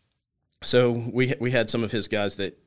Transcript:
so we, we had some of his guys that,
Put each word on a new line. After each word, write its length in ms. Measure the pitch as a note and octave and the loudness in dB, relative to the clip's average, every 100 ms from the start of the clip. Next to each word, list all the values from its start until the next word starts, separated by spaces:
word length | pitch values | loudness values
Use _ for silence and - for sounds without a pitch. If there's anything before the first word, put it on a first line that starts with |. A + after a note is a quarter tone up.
| _ _ _ _ _ _ | _ _ _ _ _ _
so 300 | - B2 B2 | 2 4 4
we, 420 | A#2+ A2+ G#2+ B2+ - | 2 -2 0 0 0
we 120 | A#2+ | 0
had 180 | B2 A2 | 0 0
some 160 | B2 A2 | 0 -2
of 80 | |
his 160 | A2 G2 | -2 -2
guys 260 | G#2+ G#2 - | -2 -2 -2
that, 240 | F#2+ - | -8 -8